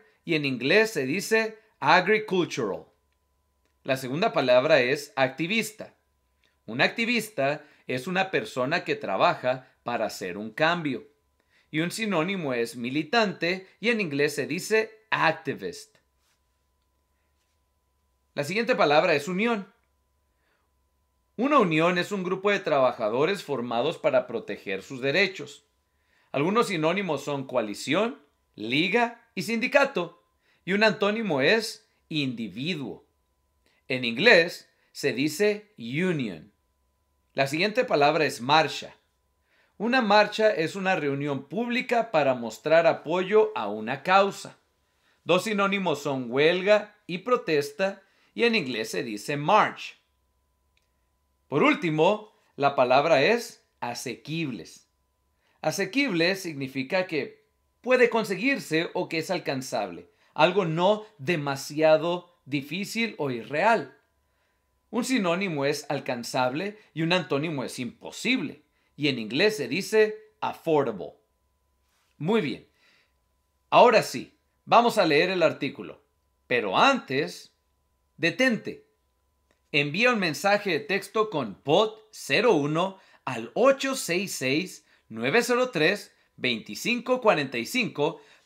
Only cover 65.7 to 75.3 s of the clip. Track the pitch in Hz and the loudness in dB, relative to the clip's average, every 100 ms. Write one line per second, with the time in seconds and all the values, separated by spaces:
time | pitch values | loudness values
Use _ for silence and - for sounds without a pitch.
65.7 | 147 - 143 135 123 120 135 127 139 196 | -2 -4 -6 -4 -6 -4 0 0 -2 -6
66.7 | 208 _ 151 165 180 170 139 160 147 110 | -10 _ -4 0 0 0 -2 -2 -4 -6
67.7 | - 120 - 80 - - 254 156 - _ | -8 -10 -10 -14 -8 -2 -2 -4 -10 _
68.7 | _ _ - 143 123 110 127 208 170 127 | _ _ -4 -2 -2 -4 0 0 0 -4
69.7 | 151 196 220 214 214 - _ 123 - - | -6 0 2 2 0 -16 _ -8 -6 0
70.7 | 156 127 101 76 - _ _ _ _ _ | 0 0 -4 -10 -16 _ _ _ _ _
71.7 | _ _ _ _ - 151 226 151 87 - | _ _ _ _ -8 0 0 0 -6 -12
72.7 | _ _ _ _ _ _ _ _ _ _ | _ _ _ _ _ _ _ _ _ _
73.7 | 156 226 214 147 123 - _ _ _ - | 6 8 6 2 -4 -12 _ _ _ 2
74.7 | 190 233 220 175 147 180 | 4 4 4 4 4 2